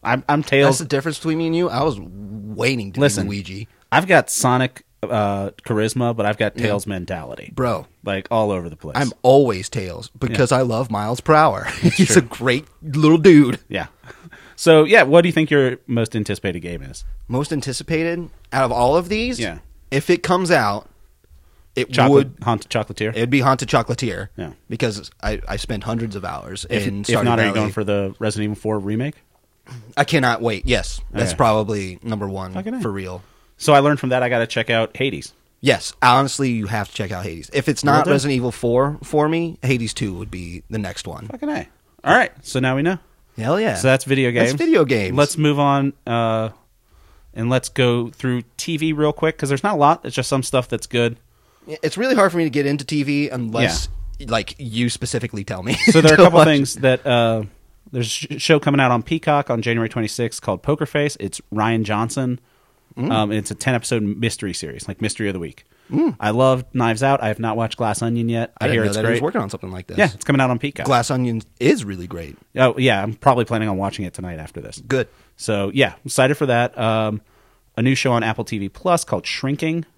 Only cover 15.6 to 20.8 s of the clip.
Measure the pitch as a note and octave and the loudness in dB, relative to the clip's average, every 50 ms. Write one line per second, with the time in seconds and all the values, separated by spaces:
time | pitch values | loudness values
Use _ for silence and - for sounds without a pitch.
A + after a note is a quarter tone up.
15.6 | C3+ B2+ B2 - _ - A#2+ A#2 A2+ A2 - A2+ G#2 - G2+ - - G2+ F2 F2 | 4 2 0 -4 _ -4 -2 -2 -2 -2 -2 -6 -4 -4 -6 -4 -4 -4 -4 -4
16.6 | E2 F2 F2 D#2+ C2+ C2+ - - - - - - - - A#2 B2+ D3 - D#3+ C#3+ | -8 -8 -10 -10 -12 -14 -16 -14 -12 -12 -12 -12 -10 -2 0 0 0 0 -2 -4
17.6 | - C#3 B2+ - D3 - E3 D#3 E3 E3+ E3+ F3+ F3 - - - - - - C3+ | -4 -6 -8 -8 -6 -4 -2 -2 0 -2 -4 -6 -8 -12 -16 -20 -18 -6 -2 0
18.6 | C3+ A#2 A#2 A#2 B2 B2+ D3 E3+ F3+ F3+ G#3+ G#3+ A3+ B3 B3 A#2+ A#2 F#2+ E2 D2+ | 0 0 2 2 2 4 4 2 2 0 -2 -2 -2 -4 -4 -4 -6 -6 -6 -10
19.6 | - - - - - - C3+ C#3 - - F3 F3 - - F#3 F#3 F#3+ E3 F3 D3 | -16 -20 -20 -20 -12 -4 -4 -4 2 2 2 2 2 0 0 0 2 2 2 2
20.6 | A2+ G2+ G2+ G#2+ | 4 0 -2 -4